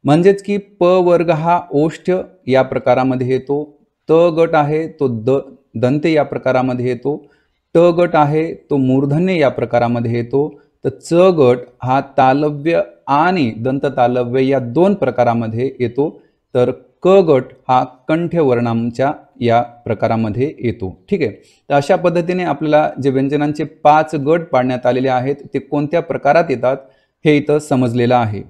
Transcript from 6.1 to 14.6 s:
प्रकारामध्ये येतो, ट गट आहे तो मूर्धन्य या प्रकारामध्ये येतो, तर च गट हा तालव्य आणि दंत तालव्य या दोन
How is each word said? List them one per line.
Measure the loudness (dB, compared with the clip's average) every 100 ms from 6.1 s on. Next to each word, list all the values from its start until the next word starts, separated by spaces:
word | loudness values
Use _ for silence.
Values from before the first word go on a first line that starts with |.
| 0
प्रकारामध्ये | -2 -4 -2 -2 -2 -4 -4
येतो, | -4 -6 -6 -10 _ _ _ _
ट | 2 2 2
गट | 0 2
आहे | 2 0 -4 -8 _
तो | -2
मूर्धन्य | 2 0 0 0 0 0
या | 0
प्रकारामध्ये | 0 -2 0 0 -2 -2 -4
येतो, | -2 -2 -2 -8 _ _
तर | -10
च | -8 -2 4 4 4
गट | 2 2 -4 _
हा | -2 -2 -2 2
तालव्य | 2 2 -2 -4 -2 -2 -4 -10 -2
आणि | 0 2 0 -2 -2
दंत | -4 -2 -4 0
तालव्य | 0 0 -2 0 0
या |
दोन | 0